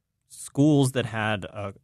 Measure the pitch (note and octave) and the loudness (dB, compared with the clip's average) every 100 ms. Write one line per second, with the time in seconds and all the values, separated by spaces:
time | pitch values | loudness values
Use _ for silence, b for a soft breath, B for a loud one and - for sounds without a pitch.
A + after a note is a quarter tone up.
0 | _ _ _ - - - D3+ C#3+ C3 C3+ | _ _ _ -20 -6 2 4 4 2 0
1 | A2+ A2 G#2+ G#2+ F2+ G#2 G2+ - | -4 -2 -2 -4 -6 -10 -12 -12